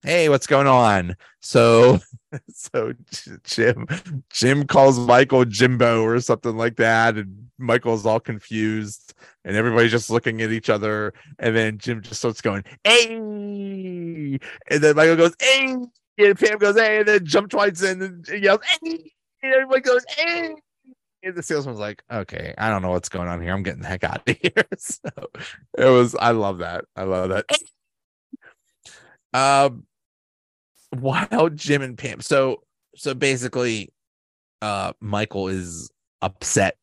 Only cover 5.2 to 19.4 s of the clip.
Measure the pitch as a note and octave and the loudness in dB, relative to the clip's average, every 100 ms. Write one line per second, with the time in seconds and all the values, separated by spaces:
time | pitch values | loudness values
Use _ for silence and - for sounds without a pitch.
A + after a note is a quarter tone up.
5.2 | C3+ C3+ B2 G2+ B2 B2 A#2 A#2 A2 A#2 | 6 4 2 2 2 4 2 2 0 0
6.2 | A#2+ A2+ B2 A2 A#2+ A2+ A2+ A2+ A2+ G#2+ | 0 -2 -2 -4 -4 0 2 4 2 0
7.2 | G2+ G2 B2 _ B2 A#2+ A#2+ A2+ G#2 A2 | -8 -14 -20 _ 0 0 0 -2 0 -2
8.2 | - G#2+ - A2 A2 A2 G#2 - _ - | -4 -12 -8 -4 -4 -4 -8 -14 _ -20
9.2 | - _ - G2+ A#2 A2+ A#2 A#2 - A#2 | -20 _ -4 0 2 4 4 2 0 -2
10.2 | A#2+ A2 A2+ A2+ - G#2+ G#2+ G#2+ G#2+ - | -2 -4 -4 -4 -2 -2 -2 -4 -6 -10
11.2 | - - A#2 A2+ A2 G#2+ - A#2 G2+ G#2+ | -20 -6 -2 0 0 -4 -8 -10 -10 -6
12.2 | A#2+ A2 A2+ G2+ - - G#3 A#3 A3+ A3+ | -6 -4 -4 -6 -10 -6 2 4 2 -4
13.2 | G#3+ G#3 G#3 G3+ G3 G3 F#3 F3 E3+ E3 | -10 -10 -10 -10 -10 -10 -10 -10 -10 -10
14.2 | D3 C3+ - - - D3+ D3+ D3+ D#3+ E3 | -8 -8 -10 -20 -4 2 4 6 4 6
15.2 | E3+ - C4 C4+ C4 B3+ B3 _ _ - | 4 2 2 2 2 -4 -10 _ _ 2
16.2 | G#3 G3 A3 G#3+ G3+ G#3 A3+ G#3+ G#3 G#3 | 4 4 0 2 2 4 2 2 2 2
17.2 | E3+ E3+ G3+ G3+ G3+ E3+ F#3+ F#3 F#3+ F3 | 2 -2 0 0 0 0 -4 -4 -8 -12
18.2 | D#3+ G3+ G3 G#3 D#4+ F#4 E4 E4 D#4+ _ | -12 0 2 2 0 -4 -4 -10 -12 _
19.2 | _ _ | _ _